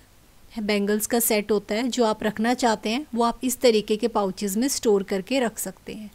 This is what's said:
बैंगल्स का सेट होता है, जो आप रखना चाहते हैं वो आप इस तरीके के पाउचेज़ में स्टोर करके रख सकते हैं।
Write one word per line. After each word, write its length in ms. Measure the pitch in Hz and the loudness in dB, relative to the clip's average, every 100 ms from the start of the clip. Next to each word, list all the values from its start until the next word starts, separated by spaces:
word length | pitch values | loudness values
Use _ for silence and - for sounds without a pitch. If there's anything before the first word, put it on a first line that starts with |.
| - _ _ - - 233 | -14 _ _ -20 -14 -8
बैंगल्स 520 | 208 208 202 214 - | -2 0 2 0 0
का 120 | 240 | 0
सेट 320 | 233 214 208 | 2 0 2
होता 240 | 208 208 208 | 0 0 -2
है, 120 | 254 | -2
जो 140 | 240 226 | 2 2
आप 180 | 214 | 2
रखना 300 | 214 208 220 247 | -2 0 0 2
चाहते 340 | 247 214 214 | 2 0 -2
हैं 160 | 233 311 226 | -4 -4 0
वो 80 | |
आप 160 | 233 233 | 0 0
इस 160 | 254 - | -4 2
तरीके 340 | 254 220 208 214 | 4 4 2 0
के 100 | 233 | 0
पाउचेज़ 480 | 220 196 185 208 202 | 0 -2 -2 -4 0
में 80 | 262 | 0
स्टोर 340 | - 233 202 | 0 2 2
करके 360 | 196 196 185 269 | 2 -4 -2 0
रख 180 | 226 208 | 0 -4
सकते 340 | - - - | -10 -10 -14
हैं। 160 | 214 208 | -12 -14